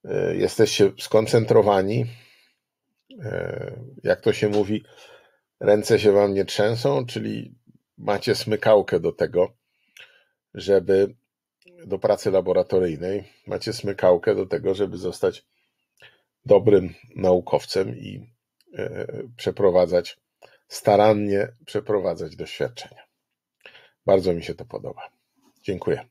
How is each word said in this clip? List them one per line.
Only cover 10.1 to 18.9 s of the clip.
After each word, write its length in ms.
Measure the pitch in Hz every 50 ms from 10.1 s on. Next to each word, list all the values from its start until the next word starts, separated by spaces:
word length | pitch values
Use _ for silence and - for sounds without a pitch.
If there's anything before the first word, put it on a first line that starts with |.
| _ _ _ _ _ _ _ _ _
żeby 600 | 98 85 92 98 95 87 90 95 98 101 98 - _ _ _ _ _ _ _ _ _ _ _ _ - -
do 140 | 95 98 95
pracy 320 | - 107 104 - - 110
laboratoryjnej, 920 | 95 95 90 92 90 90 90 - - 92 92 87 80 73 85 92 98 101 90 - _ _ _
macie 260 | 101 95 92 - 110 101
smykałkę 640 | - - 101 98 - - 92 90 85 - 113 101
do 100 | 101 95
tego, 280 | 92 87 80 80 95 95
żeby 240 | 95 101 90 90
zostać 480 | 90 92 90 85 - - 92 - - _ _ _ _ _ _ _ _ _ _ _ _ - - _ _ _ _ _ _ _
dobrym 480 | - 104 98 101 113 101 95 90 85 82 _ _ _ -
naukowcem 840 | 90 95 92 90 90 87 - - - - - - 95 98 110 123
i, 320 | - - 98 98 - - 117 _ _ _ _ _ _ _ 359 285
e, 300 | - - -